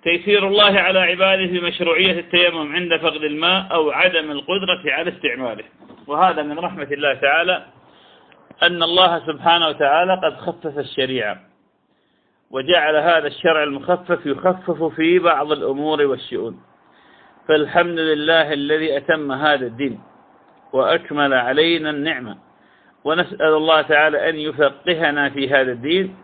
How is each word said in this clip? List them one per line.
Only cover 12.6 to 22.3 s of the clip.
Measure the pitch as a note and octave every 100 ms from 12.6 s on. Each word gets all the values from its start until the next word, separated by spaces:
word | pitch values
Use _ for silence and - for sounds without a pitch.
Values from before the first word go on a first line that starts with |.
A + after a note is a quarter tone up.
| C3+ F3 D3+ D#3
هذا | D#3 E3 D3
الشرع | - F3 D#3
المخفف | D3+ C#3 C#3 F3+ F3+ E3+ D3+
يخفف | C3+ F#3 F#3 F#3 D3+
في | D#3+ - D#3+ F3+
بعض | E3+ D3+ D3
الأمور | D3+ - C3+ D3+ D3+
والشؤون. | C#3+ B2 - B2 A2+ F#2 _ _ _ _ _ _ _ _ -
فالحمد | D#3 D3 E3+ F3 E3
لله | D#3+ D3+ D3+ E3 D3+
الذي | D3 C#3+ D#3 D#3 C#3
أتم | C#3 D#3+ D3
هذا | C3 D3+ C#3+ B2
الدين | A#2 C#3 G#2+ - _ _ _ _ _ _
وأكمل | B2+ A2+ E3+ - D3 C#3+
علينا | C3 A#2+ C3+ E3 E3+ D3+
النعمة، | D3 D3 C#3 A#2+